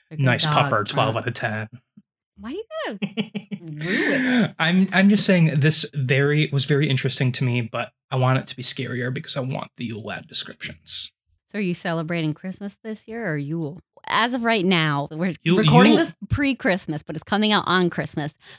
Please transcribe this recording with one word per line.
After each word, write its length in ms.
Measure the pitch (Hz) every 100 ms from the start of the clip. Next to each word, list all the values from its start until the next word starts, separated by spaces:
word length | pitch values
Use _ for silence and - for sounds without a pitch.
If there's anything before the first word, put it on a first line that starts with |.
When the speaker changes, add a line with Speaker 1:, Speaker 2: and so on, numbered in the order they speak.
| _
Speaker 1:
They're 80 | 156
good 80 | 131
Speaker 2:
"Nice 220 | 117 156
pupper, 220 | 147 139
Speaker 1:
dogs, 200 | 113 107
Speaker 2:
twelve 220 | 135 110
Speaker 1:
huh? 60 | 110
Speaker 2:
out 80 | 107
of 60 | 120
ten." 320 | 117 107 107 123 _ _ _ _ _ -
Speaker 1:
Why 160 | 202
do 40 | 330
you 60 | 466 622 539
gotta 440 | 208 196 - 214 208 -
Speaker 2:
<laughs> 100 | 202
Speaker 1:
ruin 800 | 165 151 160 226 311 269 262 247 202
it? 100 | -
Speaker 2:
I'm, 300 | 160 185 190
I'm 180 | 185 196
just 160 | 202 -
saying 260 | 185 160 156
this 260 | 143 156 -
very, 560 | 151 127 135 143 147 151
was 140 | 139 131
very 240 | 143 147
interesting 420 | 135 135 - 131
to 100 | 120
me, 180 | 131 120
but 300 | 110 120 123 _ -
I 60 | 131
want 240 | 127 131
it 80 | -
to 80 | -
be 80 |
scarier 500 | 123 - 127 123 123
because 220 | 131 160 -
I 40 |
want 300 | 127 - - -
the 100 | 117
Yule 180 | 110
lad 220 | 107 90 -
descriptions. 840 | - - - - - - - - _ _ _ _
Speaker 1:
So 60 | 208
are 40 |
you 120 | 190
celebrating 600 | 175 185 165 160 170 156
Christmas 440 | 151 190 185 202 -
this 240 | 226 220 -
year 200 | 226 220
or 60 | 151
Yule? 420 | 143 165 151 143 - _ -
As 260 | 185 233
of 100 | 254
right 220 | 233 226 180
now, 420 | 180 156 143 143
we're 220 | 156 185 156
Speaker 2:
Yule, 140 | 160 185
Speaker 1:
recording 340 | 180 147 202
Speaker 2:
Yule. 60 | 226
Speaker 1:
this 160 | 330 - 202
pre-Christmas, 760 | - 277 247 254 185 - 147
but 120 | - 151
it's 80 |
coming 280 | - 202 214
out 140 | 208 -
on 220 | 180 175
Christmas. 480 | - 160 - 147 - -